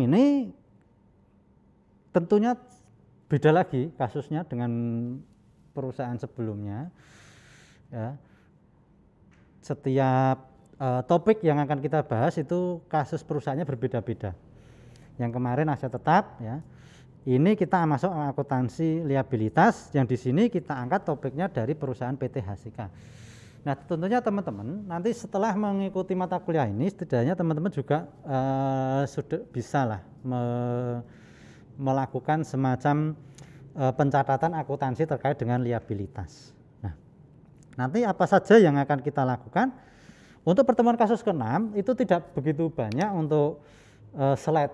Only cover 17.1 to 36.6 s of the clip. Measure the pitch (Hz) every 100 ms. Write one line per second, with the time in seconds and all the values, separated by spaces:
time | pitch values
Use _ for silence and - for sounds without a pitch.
17.1 | - 135 127 175 208 175 185 160 135 185
18.1 | 160 143 139 139 131 123 - 160 160 156
19.1 | 135 131 113 107 - 214 - - 143 123
20.1 | 127 127 147 233 185 - 135 123 190 175
21.1 | 139 135 135 190 - 113 151 135 120 123
22.1 | 135 131 - 95 98 113 - 98 - -
23.1 | - - - - - 143 135 - 160 185
24.1 | 240 233 202 170 101 110 202 196 170 208
25.1 | 233 - 196 220 196 208 196 196 185 185
26.1 | 185 180 180 - 160 117 101 185 - 170
27.1 | 123 127 185 165 151 180 147 - 147 175
28.1 | - - 131 135 135 135 135 131 135 139
29.1 | - - 165 - 123 - 143 123 98 -
30.1 | - 127 123 120 120 123 123 123 120 117
31.1 | - - - - - - - 135 135 131
32.1 | 131 - 156 151 131 135 127 147 147 156
33.1 | 151 - - - - - - 131 127 143
34.1 | 139 135 135 165 165 135 139 131 123 160
35.1 | 139 139 - 117 123 120 117 - 101 95
36.1 | - 87 - - -